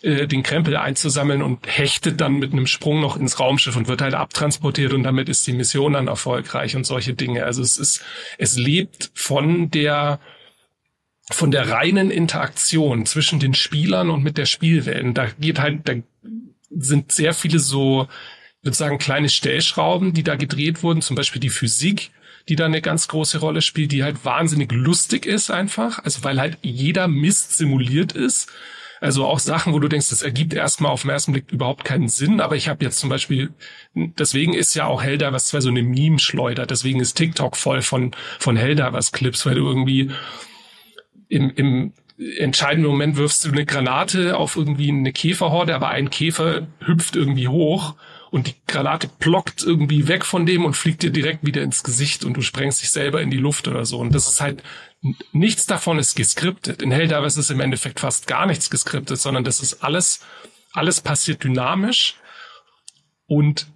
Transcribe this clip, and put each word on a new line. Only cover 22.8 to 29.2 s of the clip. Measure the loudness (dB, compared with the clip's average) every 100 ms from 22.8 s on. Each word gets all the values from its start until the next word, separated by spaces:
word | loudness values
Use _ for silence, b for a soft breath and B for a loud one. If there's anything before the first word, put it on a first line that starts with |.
ganz | 0 -2 -2
große | -2 -2 0
Rolle | -2 0
spielt, | -2 0 0
die | 0
halt | -2 -4
wahnsinnig | -2 0 2 0 0
lustig | 0 2 2 2 -2 0
ist | -2 0
einfach, | -2 -2 -2 -4 -4
also | -6 -4
weil | -2 0
halt | -2 -4
jeder | -8 -2 0 2 2
Mist | 2 2 2 0 0
simuliert | 2 2 2 2 0
ist. | 0 0 0 -4 B B B B B
Also | -2 0